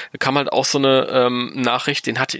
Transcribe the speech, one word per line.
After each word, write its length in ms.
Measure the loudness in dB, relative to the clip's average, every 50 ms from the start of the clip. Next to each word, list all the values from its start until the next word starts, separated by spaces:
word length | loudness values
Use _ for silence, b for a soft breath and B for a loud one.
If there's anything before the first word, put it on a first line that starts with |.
| B B B -4
kam 160 | -2 0 0
halt 160 | 0 0 0 0
auch 120 | 0 2
so 140 | 2 2 2
eine, 300 | 4 4 4 4 2 2
ähm, 440 | 2 2 2 2 0 -2 -4 -6 -4
Nachricht, 500 | -4 -2 0 0 0 0 -2 -4 -2 -2
den 140 | -4 -4 -2
hat, 160 | -2 -4 -4 -6